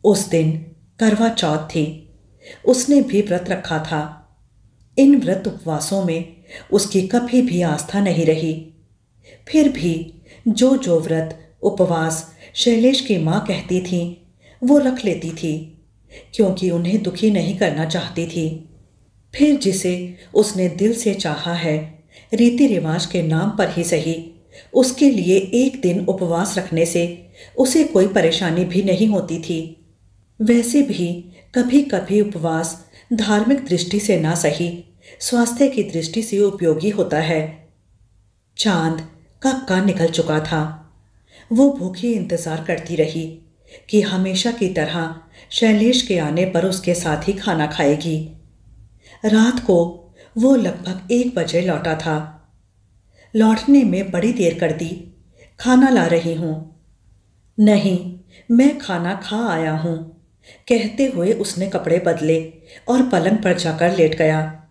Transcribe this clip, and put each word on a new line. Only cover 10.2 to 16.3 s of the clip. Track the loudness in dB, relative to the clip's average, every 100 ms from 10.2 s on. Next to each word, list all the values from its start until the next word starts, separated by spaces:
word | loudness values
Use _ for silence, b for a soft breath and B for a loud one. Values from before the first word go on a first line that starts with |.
| b b -4
जो | 2 2 2
जो | 2 0
व्रत | 0 -2 -4 -10 -20 _
उपवास | -4 0 0 0 -2 -4 -10 B B
शैलेश | -2 2 4 2 0
की | -2 -2
माँ | 0 -2 -4
कहती | -8 -4 -4
थी, | -2 -4 -6 -10 _ _ b b
वो | 4 4
रख | 4 -2
लेती | -4 -4 -6
थी, | -6 -6 -6 -10 -20 _ _ _ B B